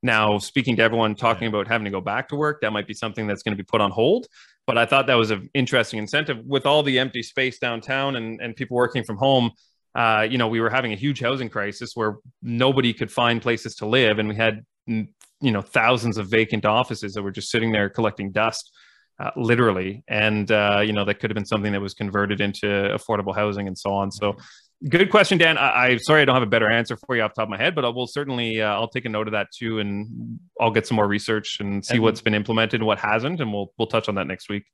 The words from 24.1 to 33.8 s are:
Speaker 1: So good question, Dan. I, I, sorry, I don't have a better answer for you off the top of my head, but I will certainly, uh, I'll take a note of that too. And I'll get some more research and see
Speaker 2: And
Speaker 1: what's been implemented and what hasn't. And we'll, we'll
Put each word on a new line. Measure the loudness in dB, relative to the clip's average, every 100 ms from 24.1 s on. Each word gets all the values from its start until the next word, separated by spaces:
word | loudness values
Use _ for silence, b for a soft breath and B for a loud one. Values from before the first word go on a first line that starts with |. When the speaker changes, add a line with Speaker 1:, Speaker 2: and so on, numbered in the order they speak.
Speaker 1:
So | -2 -4 -4 B B B _ -2
good | 2 4
question, | 4 4 4
Dan. | 4 4
I, | 2 2 2
I, | 2
sorry, | 4 4
I |
don't | 6 4
have |
a | 4
better | 2 4
answer | 2 0 -6
for | -4 -2
you |
off | -2
the | -2
top | -4
of |
my | -2
head, | -2
but | 0
I | -2
will | -2 -6
certainly, | -6 -6 -4 -2 -2
uh, | 0
I'll | 0 -2
take | -6 -4
a |
note | -4 -2
of |
that | -4 -6 -8
too. | -6 -4
And | -4 -6 -8 -12 -12 -12 _ 0
I'll | 2
get | 2 0
some | 2
more | 2
research | 0 -2 -4 -4 -8
and | -6 -6
see | -2
Speaker 2:
And | 2
Speaker 1:
what's | 2 2
been | 0
implemented | 0 0 0 0 0
and | 0
what | 0
hasn't. | 2 0 0 -4
And | -6
we'll, | -6 -8
we'll | _